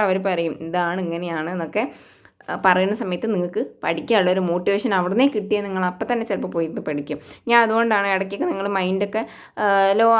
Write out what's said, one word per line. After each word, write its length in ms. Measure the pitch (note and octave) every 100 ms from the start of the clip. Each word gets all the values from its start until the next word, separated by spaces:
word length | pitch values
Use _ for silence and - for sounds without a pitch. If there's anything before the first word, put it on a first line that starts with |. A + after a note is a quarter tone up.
| G3+
അവർ 140 | F#3 F#3+
പറയും, 260 | E3+ E3 - E3
ഇതാണ് 320 | F3+ E3+ F#3 F3
ഇങ്ങനെയാണ് 440 | E3+ F3 E3 D#3+ F3+
എന്നൊക്കെ, 300 | D#3+ G#3 C4+ - - _ - _ -
ആ, 100 | F3+ F#3
പറയുന്ന 320 | F#3 F#3+ A3
സമയത്ത് 240 | G3 F3+ A3+ F#3+
നിങ്ങൾക്ക് 280 | F3+ G#3 C#4+ - E3
പഠിക്കാനുള്ള 460 | E3+ - A3 F3+ F#3
ഒരു 80 | F3+
മോട്ടിവേഷൻ 440 | F3 F3+ G3+ G#3+ F#3+
അവിടുന്നേ 300 | F3+ G#3 C#4 A3
കിട്ടിയാൽ 260 | F#3+ G#3 G3+
നിങ്ങൾ 160 | F#3+ F#3
അപ്പം 160 | F3+ A3
തന്നെ 140 | A#3+ A3+
ചിലപ്പോൾ 220 | F#3+ F#3 E3+
പോയിരുന്ന് 260 | E3 - F3+
പഠിക്കും. 300 | D3 D3 C#3+ - - -
ഞാൻ 80 | A#3+ A3+
അതുകൊണ്ടാണ് 420 | A3 A#3 G#3 G3+ F#3+
ഇടയ്ക്കൊക്കെ 320 | F#3+ G3 F4+
നിങ്ങൾ 160 | G3 G3+ G3
മൈൻഡൊക്കെ, 440 | F#3 F#3+ G3 A3 - - - -
ആ, 20 | G#3 G3 G3 G#3
ലോ 80 | A3+